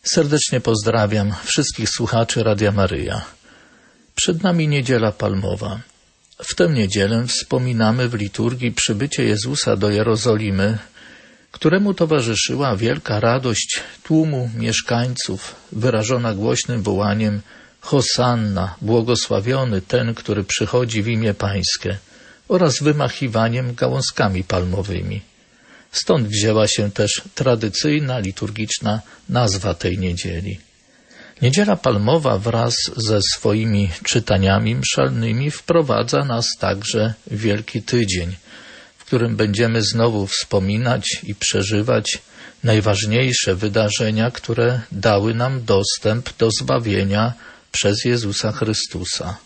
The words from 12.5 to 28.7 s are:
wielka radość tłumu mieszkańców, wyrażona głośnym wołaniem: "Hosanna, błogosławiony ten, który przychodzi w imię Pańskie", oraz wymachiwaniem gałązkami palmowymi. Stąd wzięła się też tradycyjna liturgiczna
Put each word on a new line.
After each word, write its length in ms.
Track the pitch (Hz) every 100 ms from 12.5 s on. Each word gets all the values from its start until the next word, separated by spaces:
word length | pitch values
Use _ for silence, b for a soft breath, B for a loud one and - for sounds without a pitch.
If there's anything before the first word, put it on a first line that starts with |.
| 127 139 101
wielka 440 | 113 147 - 107
radość 600 | 117 127 127 107 - - B B
tłumu 480 | - 160 156 139 120 117
mieszkańców, 1000 | 113 107 - 120 127 123 - 95 - - -
wyrażona 600 | 110 123 110 107 127 117
głośnym 480 | 98 110 131 - 120
wołaniem: 580 | 104 98 104 104 110 104 B B B B
"Hosanna, 960 | - 143 - - 123 120 107 95 90 -
błogosławiony 1000 | 104 117 113 117 - 107 107 135 127 98
ten, 320 | - 127 127
który 300 | 113 - 107
przychodzi 580 | 98 - 110 123 123 110
w 60 | 104
imię 260 | 113 110
Pańskie", 640 | 101 98 95 87 - - 101 B B B B _
oraz 340 | 185 170 -
wymachiwaniem 920 | 147 147 127 - 135 110 113 120 127
gałązkami 680 | 120 127 135 131 - 107 92
palmowymi. 760 | 90 92 90 95 98 90 92 101 - _ B B B B B
Stąd 360 | - - 160 107
wzięła 400 | 104 107 107 104
się 220 | - 104
też 320 | - 104 - -
tradycyjna 840 | - 131 117 110 - 151 151 139 127
liturgiczna 840 | 95 - 104 107 107